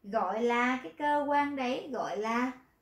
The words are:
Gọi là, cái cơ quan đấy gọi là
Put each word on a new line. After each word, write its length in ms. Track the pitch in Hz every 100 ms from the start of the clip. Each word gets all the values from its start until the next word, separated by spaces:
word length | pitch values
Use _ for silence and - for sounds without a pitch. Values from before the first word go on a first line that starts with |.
Gọi 380 | 202 220 185 214
là, 380 | 240 240 247 254
cái 100 | 262 -
cơ 280 | 294 294 285
quan 280 | 285 285 277
đấy 340 | 247 277 339
gọi 260 | 240 - 202
là 340 | 220 233 254 254 _ _